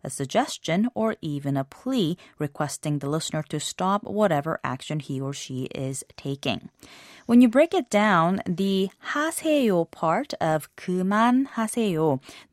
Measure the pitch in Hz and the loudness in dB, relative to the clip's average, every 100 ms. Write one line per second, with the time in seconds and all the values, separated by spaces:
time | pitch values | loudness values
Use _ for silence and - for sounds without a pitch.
0 | - - 139 202 285 - - 170 233 - | -10 -6 -2 -2 -2 -4 -2 0 0 0
1 | 220 - 165 147 139 139 135 - - 262 | -2 -2 -6 -6 -2 -2 -4 -8 -4 0
2 | 165 180 - - 147 - 147 - 156 147 | 0 -2 -8 -8 -8 -4 -6 -4 -4 -4
3 | 139 156 - 156 151 151 - - 185 202 | -2 -4 -4 -6 -6 -6 -6 -4 0 -2
4 | - 202 208 151 156 - - 156 - 151 | -2 0 2 2 -2 -4 -4 -8 -6 -6
5 | 139 135 135 139 - 127 131 - 135 135 | -6 -6 -6 -8 -8 -8 -6 -6 -8 -8
6 | - - 139 139 143 104 - _ - - | -12 -10 -8 -4 -4 -4 -8 _ -20 -20
7 | - - - 240 247 240 330 381 254 202 | -20 -12 4 6 8 6 4 2 0 2
8 | 214 180 165 190 - 170 196 190 196 - | 4 4 4 0 -2 -2 0 2 0 -4
9 | - 294 311 330 320 302 240 175 170 - | -8 -4 -2 -2 2 4 4 2 0 -2
10 | 165 175 285 - 165 156 - - - 180 | 0 0 -2 -2 0 0 -2 -10 -4 -2
11 | 185 208 233 254 269 - 220 - 220 160 | 0 2 4 4 2 -2 -4 0 0 2
12 | 160 135 - - - | 2 0 -4 -20 -8